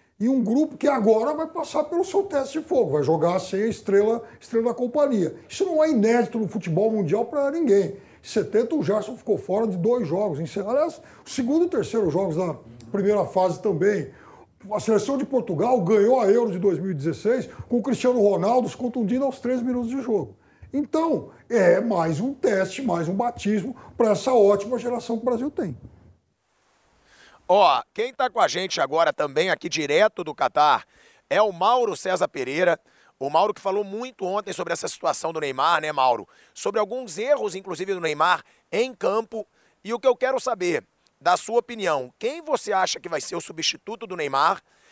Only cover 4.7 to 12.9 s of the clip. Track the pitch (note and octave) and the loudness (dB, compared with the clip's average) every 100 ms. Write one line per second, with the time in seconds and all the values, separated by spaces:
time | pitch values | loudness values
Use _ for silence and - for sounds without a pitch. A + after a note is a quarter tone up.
4.7 | A#3+ B3 D4 C#4+ A3+ D#3+ - - - F#4+ | -2 -2 0 2 2 0 -4 -12 -4 0
5.7 | D#4 D#4+ C4 G#3+ A#3+ A3+ A#3 G#3 G#3+ F3 | 2 4 4 4 4 0 -2 -4 -4 -2
6.7 | D#3+ A3 A3 E3 G#3 - D4 C#4 D#4+ D4 | 0 2 0 0 -2 -2 -2 -2 0 2
7.7 | G3 F3 - - - - A3 - G#3+ A#3 | 4 2 -4 -18 -20 -6 -4 0 0 0
8.7 | D#4 E3 G#3 G#3 B3+ - F#3+ - G3 A3+ | -2 0 -2 -4 -6 -4 -4 -2 -2 -2
9.7 | F3+ G3 B3 E3+ F3 G#3 C#3+ D#3+ G3+ G3 | 0 0 0 0 -2 -2 -4 -6 -6 -2
10.7 | C4 D#4+ - - - - - A#3+ D#4 F4 | 0 0 -4 -16 -20 -10 -4 0 2 2
11.7 | C4+ E3+ A#3 F#3 D#3 G3 D#3 F3+ C3+ - | 0 -2 0 0 0 0 -2 -4 -6 -12
12.7 | - - | -20 -8